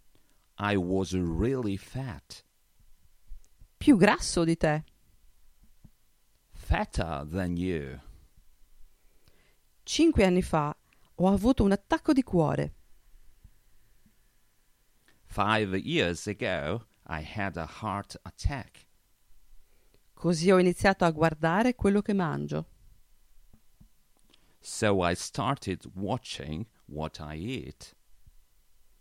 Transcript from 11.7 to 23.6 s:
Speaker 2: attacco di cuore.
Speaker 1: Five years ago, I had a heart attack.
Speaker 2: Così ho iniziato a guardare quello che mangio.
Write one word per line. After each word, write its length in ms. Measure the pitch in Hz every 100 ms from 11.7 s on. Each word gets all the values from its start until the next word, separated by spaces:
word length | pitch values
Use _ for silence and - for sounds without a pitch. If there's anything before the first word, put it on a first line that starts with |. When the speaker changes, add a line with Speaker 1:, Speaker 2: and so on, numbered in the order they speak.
Speaker 2:
attacco 400 | 196 - 320 -
di 100 | 269
cuore. 520 | - 175 147 143 147 - - - - - - - - - _ - - - - _ _ _ _ _ _ _ _ _ _ _ -
Speaker 1:
Five 480 | - 101 110 104
years 520 | 95 - 165 90 85 -
ago, 600 | 101 117 87 73 110 - _ -
I 140 | 80
had 380 | 80 107 98 85
a 100 | 80 -
heart 340 | 107 98 98 -
attack. 640 | - - - 143 - - _ _ _ _ - - - - - _ _ _ _
Speaker 2:
Così 360 | - 165 165 175
ho 80 | 185
iniziato 460 | 180 170 202 190
a 60 | 170
guardare 640 | 156 160 156 160 180 247
quello 260 | 240 202 202
che 140 | 202
mangio. 540 | 202 165 143 147 151 160 - - - _ - - - - -